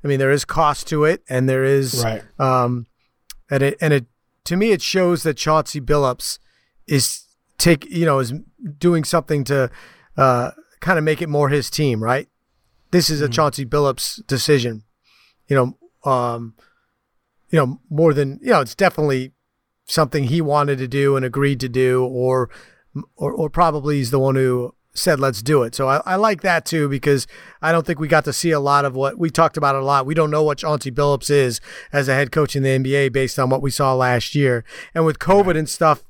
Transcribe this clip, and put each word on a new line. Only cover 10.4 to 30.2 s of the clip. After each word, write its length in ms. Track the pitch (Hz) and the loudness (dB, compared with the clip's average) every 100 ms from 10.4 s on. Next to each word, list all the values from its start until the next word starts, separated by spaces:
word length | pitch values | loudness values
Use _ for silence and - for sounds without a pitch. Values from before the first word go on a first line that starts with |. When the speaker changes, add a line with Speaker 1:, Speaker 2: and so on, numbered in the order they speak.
| 127 - _ _ | -2 -8 _ _
Speaker 1:
kinda 200 | - 180 | -2 0
make 200 | 151 156 | 2 -2
it 80 | 165 | -2
more 200 | 147 143 | 0 2
his 200 | 147 - | 0 -2
team, 340 | - 147 113 | -2 0 0
right? 240 | 110 131 - _ _ _ _ _ _ | 0 -2 -4 _ _ _ _ _ _
This 180 | 180 151 | 2 2
is 120 | 156 | 0
a 40 | 143 | -2
Speaker 2:
Mm-hmm. 60 | |
Speaker 1:
Chauncey 320 | 120 151 - 131 | 0 0 -2 -4
Billups 600 | 147 143 127 - - - | 0 0 0 -8 -10 -4
decision, 560 | 135 - 147 120 110 _ _ _ _ _ _ _ | -4 2 2 2 -8 _ _ _ _ _ _ _
you 80 | 139 | 0
know, 560 | 127 - 349 _ - | 0 -4 _ _ -2
um, 440 | 127 123 117 117 110 _ _ _ _ _ _ _ _ _ | -2 -2 -6 -10 _ _ _ _ _ _ _ _ _ _
you 80 | 165 | 0
know, 200 | 127 - _ | 0 -4 _
more 240 | 147 165 | 2 2
than, 260 | 143 139 139 | 4 -2 -4
you 80 | 247 | 0
know, 100 | 196 | 0
it's 140 | 123 - | 0 0
definitely 560 | 190 - 151 131 131 _ _ _ _ _ - | 0 2 -2 -2 -4 _ _ _ _ _ -6
something 380 | - 151 151 131 | -2 0 0 0
he 160 | 160 | 0
wanted 360 | 156 147 143 139 | 2 0 0 -2
to 80 | 131 | -4
do 280 | 139 139 135 | 0 2 2
and 80 | |
agreed 360 | 131 135 143 131 | -2 0 0 0
to 100 | 127 | -2
do, 340 | 123 131 127 127 | 0 2 2 0
or, 440 | 127 127 127 123 - - _ _ 139 - _ | 0 0 0 -2 -8 -20 _ _ -14 -14 _
or, 160 | - | -6
or 180 | - 156 | -4 -4
probably 480 | - 170 151 139 147 | 2 0 0 -2 -2
he's 120 | 120 | 0
the 80 | 135 | 0
one 140 | 135 135 | 2 2
who 380 | 131 123 123 _ _ - | 0 0 -4 _ _ -4
said, 240 | - 147 | 0 0
"Let's 220 | 135 110 | 0 -2
do 180 | 117 151 | 0 2
it." 140 | 117 - | 2 -2
So 120 | 135 | 0
I, 140 | 143 196 | 0 0
I 100 | 185 | 0
like 260 | 220 185 | 0 0
that 240 | 196 170 - | 0 -2 0
too, 240 | 165 147 | -2 -2
because 380 | 139 147 139 - - - - | -2 0 0 0 -16 -20 -6
I 100 | 156 | 0
don't 140 | 165 160 | 0 0
think 140 | 151 | -6
we 80 | 151 | 2
got 180 | 156 151 | 2 2
to 80 | |
see 160 | - 170 | -4 0
a 80 | 151 | 0
lot 240 | 139 143 | 2 2
of 120 | 143 131 | 2 -2
what 240 | 135 165 | -4 -2
we 100 | 165 | -2
talked 280 | - 160 - | 2 2 2
about 180 | 143 135 | 0 0
a 60 | |
lot. 220 | 135 143 131 | 0 0 0
We 80 | |
don't 160 | 160 | -2